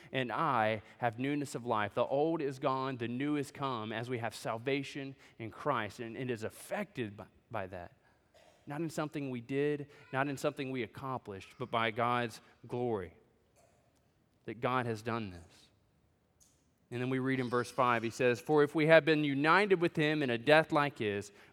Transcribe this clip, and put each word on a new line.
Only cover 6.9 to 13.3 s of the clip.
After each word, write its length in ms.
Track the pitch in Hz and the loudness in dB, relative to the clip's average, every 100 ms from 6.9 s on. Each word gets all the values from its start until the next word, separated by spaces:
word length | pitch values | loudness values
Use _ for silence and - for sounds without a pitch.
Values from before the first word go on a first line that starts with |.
| - 110 101 | -6 -8 -8
by, 80 | 98 _ - | -16 _ -10
by 160 | 113 92 | -8 -8
that. 240 | 92 87 _ _ _ _ _ - _ - | -10 -14 _ _ _ _ _ -20 _ -12
Not 140 | 143 | -8
in 80 | 165 | -6
something 400 | 170 156 151 139 | -6 -6 -6 -8
we 140 | 123 | -8
did, 460 | 117 135 147 147 143 - - | -4 -2 0 -2 -6 -18 -6
not 160 | 131 143 | -2 -2
in 120 | 139 | 0
something 320 | 151 139 131 | -2 -2 -4
we 140 | 131 | -4
accomplished, 680 | 107 - 131 127 - 95 - - | -6 -8 -8 -8 -8 -12 -12 -10
but 120 | 120 | -2
by 200 | 117 113 | 0 0
God's 500 | 113 120 123 120 - - _ 120 | 2 0 2 -2 -6 -20 _ -10
glory, 460 | 123 123 107 87 - _ | -4 -2 -4 -6 -14 _